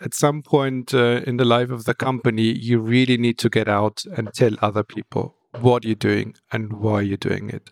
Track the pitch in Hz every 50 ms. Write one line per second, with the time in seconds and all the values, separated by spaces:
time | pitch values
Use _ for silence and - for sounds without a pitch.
0 | - - - - 160 147 147 151 139 - - 143 139 135 131 127 123 - - 127
1 | 120 120 120 123 - 131 123 123 127 120 117 120 123 123 127 117 113 - 117 -
2 | - 135 131 120 - 123 110 110 113 113 117 117 113 117 120 113 110 113 120 127
3 | 127 127 127 117 120 120 117 - - 117 - 110 107 104 104 101 104 107 - -
4 | - - 190 - 113 104 - - 127 113 107 - 107 104 104 107 104 _ - 107
5 | - _ - - - - _ _ _ _ - 117 117 123 120 120 113 113 110 104
6 | - 107 104 104 104 110 - _ _ - - 110 110 104 107 104 107 110 104 104
7 | 101 98 98 98 - 101 98 98 101 107 - - _ -